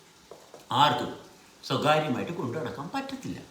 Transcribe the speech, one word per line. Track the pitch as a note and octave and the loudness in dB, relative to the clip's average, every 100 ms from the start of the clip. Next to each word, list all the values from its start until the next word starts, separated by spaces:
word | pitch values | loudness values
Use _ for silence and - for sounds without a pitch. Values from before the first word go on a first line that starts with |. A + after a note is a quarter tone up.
| - - - - - - - | -20 -20 -20 -20 -20 -20 -2
ആർക്കും | A#2+ C#3+ A#2+ F2+ - - - - - - | 4 6 4 -2 -6 -14 -20 -20 -14 -2
സ്വകാര്യമായിട്ട് | C3 D3+ D#3 D3 A2+ G2 | 2 4 4 2 -2 -2
കൊണ്ടു | E3+ B2+ - | -4 -4 -4
നടക്കാൻ | G#2+ - E3 | -6 -6 -6
പറ്റത്തില്ല. | C#4 C4 C4 - B1 - | -6 -6 -8 -8 -10 -12